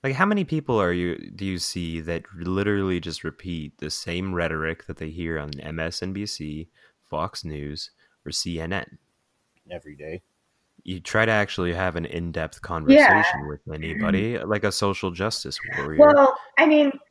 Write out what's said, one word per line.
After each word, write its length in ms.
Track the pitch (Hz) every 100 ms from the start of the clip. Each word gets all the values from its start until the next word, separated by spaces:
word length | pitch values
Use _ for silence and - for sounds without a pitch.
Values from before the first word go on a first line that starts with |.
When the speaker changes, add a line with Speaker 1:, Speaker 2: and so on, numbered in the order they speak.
Speaker 1:
Like, 100 | 135
how 120 | 135 196
many 200 | 208 175
people 360 | 156 143 113
are 120 | 92
you, 380 | 90 87 73 50 -
do 100 | 98
you 120 | 90
see 420 | - 92 85 82
that 220 | 80 82 - 92
literally 640 | 85 92 101 101 95 90
just 240 | 85 78
repeat 540 | - - 90 85 76 _
the 100 | -
same 440 | - - 87 95
rhetoric 520 | 90 82 80 80 82 -
that 120 | 82
they 120 | 80
hear 280 | 80 82 80
on 220 | 73 71
M 200 | - 80
S 220 | 80 -
N 120 | 92
B 120 | 95 101
C, 440 | - 76 76 82 _ _ _
Fox 400 | _ 76 78 -
News, 480 | 85 76 73 73 - _ _ _ -
or 60 |
C 300 | - - 82
N 100 | 82
N? 260 | 95 - - _ _ _ _ _ _ _
Speaker 2:
Every 260 | 87 73 71
day. 260 | 76 87 _ _ _ _ _ _
Speaker 1:
You 180 | - 92
try 240 | - 107 110
to 60 |
actually 420 | 107 101 - 90
have 240 | 85 92 82
an 80 | 82
in-depth 560 | 85 85 82 80 -
Speaker 3:
Yeah. 40 | -
Speaker 1:
conversation 800 | 85 78 - 269 - - - 73
with 100 | 73 -
anybody, 680 | 78 80 80 - 98 107 120
like 240 | 90 104
a 80 | 104
social 400 | - 101 95 95
justice 480 | 85 101 - - - - -
warrior. 220 | - -
Speaker 3:
Well, 380 | 294 285 269 262 - -
I 80 | 311
mean 280 | 302 285 269 _